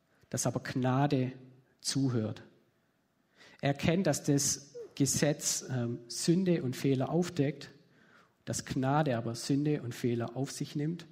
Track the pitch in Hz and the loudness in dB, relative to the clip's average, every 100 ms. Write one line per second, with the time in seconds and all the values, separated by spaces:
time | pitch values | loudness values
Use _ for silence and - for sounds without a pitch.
0 | _ _ - 127 131 123 - 135 127 131 | _ _ -8 -2 0 -2 -4 0 2 4
1 | 143 139 127 - - - _ _ - 139 | 4 2 0 -4 -18 -20 _ _ -4 0
2 | 135 120 107 110 - - _ _ _ _ | 2 2 -2 -4 -14 -20 _ _ _ _
3 | _ _ _ _ - - 139 139 175 170 | _ _ _ _ -20 -4 -2 0 2 2
4 | 175 139 - 143 - - - - - - | 2 0 2 2 2 -2 -6 -16 -10 -2
5 | 135 - 151 151 - - - 127 120 120 | 0 2 2 0 -2 -4 -4 -2 -2 -4
6 | - - - 170 180 165 127 123 143 131 | -8 -4 2 4 4 2 0 0 2 2
7 | 131 160 175 - 139 151 - - _ _ | 2 0 0 0 0 -2 -12 -20 _ _
8 | _ - _ _ - 123 - 135 131 147 | _ -20 _ _ -8 -6 -4 -2 2 2
9 | 151 117 120 117 - 139 151 147 120 - | 2 0 -2 -4 0 2 2 0 -2 -2
10 | 123 120 117 131 135 - 156 151 147 170 | 0 0 -2 -4 -6 -6 -6 -4 -4 -4
11 | - | -10